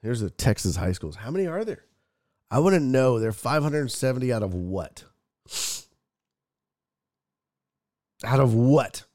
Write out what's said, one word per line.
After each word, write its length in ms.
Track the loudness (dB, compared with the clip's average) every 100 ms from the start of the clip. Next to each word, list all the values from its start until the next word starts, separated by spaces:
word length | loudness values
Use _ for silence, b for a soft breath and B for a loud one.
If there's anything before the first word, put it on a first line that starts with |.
Here's 180 | -4 -4
the 100 | -4
Texas 460 | -2 0 0 0 -2
high 160 | -2
schools. 240 | -4 -8 -12
How 160 | -8
many 160 | -4 -4
are 160 | -4
there? 220 | -8 -10 _ _ _ _ _ _ _
I 80 | 2
wanna 220 | 4 4
know. 380 | 4 4 4 2
They're 120 | 0
five 320 | -2 -2 0
hundred 260 | 0 -2 -4
seventy 440 | -2 -2 -2 -2
out 100 | -2
of 100 | -2
what? 520 | -4 -4 -6 -8 -14 -20 _ _ _ _ B B B B _ _ _ _ _ _ _ _ _ _ _ _ _ _ _ _ _ _ _ _ _ _ _
Out 180 | -2 2
of 120 | 4
what? 520 | 4 4 4 2 -6 -20